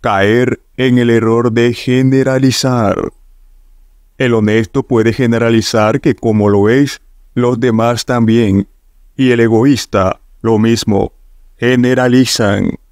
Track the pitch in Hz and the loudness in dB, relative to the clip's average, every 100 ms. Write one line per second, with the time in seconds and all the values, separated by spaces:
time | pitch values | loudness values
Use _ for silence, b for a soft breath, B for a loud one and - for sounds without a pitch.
0 | 120 101 101 117 123 113 _ - 131 123 | -2 0 2 2 0 -4 _ -4 0 0
1 | 120 117 113 113 120 113 120 120 - 127 | 2 2 2 0 0 0 0 -2 -2 0
2 | 131 131 131 131 135 120 135 123 104 - | 2 2 0 0 0 0 -2 0 -2 -2
3 | - _ - - - - - - _ _ | -6 _ -20 -20 -20 -20 -20 -20 _ _
4 | _ _ 127 113 107 110 113 139 - 117 | _ _ -2 0 2 0 0 -4 -2 0
5 | 113 107 123 117 117 113 107 113 107 107 | 0 0 -2 0 2 0 0 0 0 0
6 | - 117 117 107 104 101 101 127 143 - | -2 -2 -2 0 2 2 2 2 0 -6
7 | - - - - 123 127 123 113 113 120 | -20 -20 -10 -4 -2 0 -2 0 0 -2
8 | - 123 113 113 110 98 98 _ _ _ | -4 -2 2 2 2 0 -2 _ _ _
9 | - - 131 120 113 110 131 131 - 104 | -20 -4 0 2 2 2 2 0 -2 -2
10 | 95 - _ - 113 110 113 117 - 101 | -2 -4 _ -8 -2 0 2 0 -2 -2
11 | 101 _ - - - _ 120 127 123 127 | -4 _ -20 -20 -20 _ -2 0 0 0
12 | 127 123 123 - 107 101 92 - _ | 2 2 0 0 -2 -2 -4 -8 _